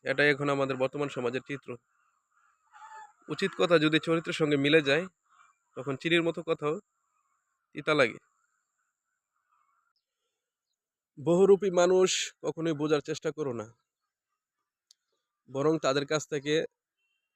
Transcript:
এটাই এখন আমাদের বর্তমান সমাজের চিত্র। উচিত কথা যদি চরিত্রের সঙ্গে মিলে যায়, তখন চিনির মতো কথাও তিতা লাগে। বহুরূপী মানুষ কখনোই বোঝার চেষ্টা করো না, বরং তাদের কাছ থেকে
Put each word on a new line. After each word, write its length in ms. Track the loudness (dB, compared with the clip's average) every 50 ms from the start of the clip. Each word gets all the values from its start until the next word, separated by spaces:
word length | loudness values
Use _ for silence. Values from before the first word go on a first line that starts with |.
| _
এটাই 240 | -4 0 2 4 2
এখন 160 | 2 2 0 -2
আমাদের 260 | 0 0 0 -2 0
বর্তমান 320 | -2 -2 -2 -2 -6 -6 -6
সমাজের 340 | -6 -6 -6 -4 -6 -6 -8
চিত্র। 220 | -8 -12 -12 _ -16 -16 -16 _ _ _ _ _ _ _ _ _ _ _ _ _ _ _ _ _ _ _ -20 -20 -20 -20 -20 -20 -20 _ _ _ -12
উচিত 220 | -6 -6 -6 -6 -2
কথা 180 | -2 0 2 4
যদি 200 | 4 4 4 2 0
চরিত্রের 400 | 0 0 -2 -2 -2 -6 -2 -2
সঙ্গে 180 | 0 0 2
মিলে 220 | 2 2 4 4 4
যায়, 240 | 4 4 0 0 0 -6 _ _ _ _ _ _ _ _ _ _ _ _ _
তখন 160 | -10 -8 -8 -8
চিনির 260 | -6 -2 0 2 2 2
মতো 160 | 0 -2 -4 -4
কথাও 320 | -4 -4 -2 -2 -4 -4 -6 _ _ _ _ _ _ _ _ _ _ _ _ _ _ _ _ _ _ _
তিতা 180 | -8 -2 0 2
লাগে। 260 | 2 2 0 0 -10 _ _ _ _ _ _ _ _ _ _ _ _ _ _ _ _ _ _ _ _ _ _ _ _ _ _ _ _ _ _ _ _ _ _ _ _ _ _ _ _ _ _ _ _ _ _ _ _ _ _ _ _ _ _ _ _ _ _ _
বহুরূপী 520 | -6 -2 0 4 4 8 6 6 6 4 0
মানুষ 400 | 2 2 4 4 6 4 4 2 0 -4 -4 -8 _ _
কখনোই 340 | -8 -8 -6 -4 -4 -4 -2 -2
বোঝার 200 | 0 0 0 0
চেষ্টা 280 | 0 -4 -8 -6 -6 -8
করো 220 | -6 -6 -8 -6 -6
না, 140 | -8 -10 -12 _ _ _ _ _ _ _ _ _ _ _ _ _ _ _ _ _ _ _ _ _ _ _ _ _ _ _ _ _ _ _ _ _ _ _ -8
বরং 240 | -4 0 2 2 2 2
তাদের 260 | 0 0 0 0 -2
কাছ 180 | -2 -4 -4 -4
থেকে 260 | _ -8 -6 -2 0 0 0 -2 -4 _ _ _ _ _ _ _ _ _ _ _ _ _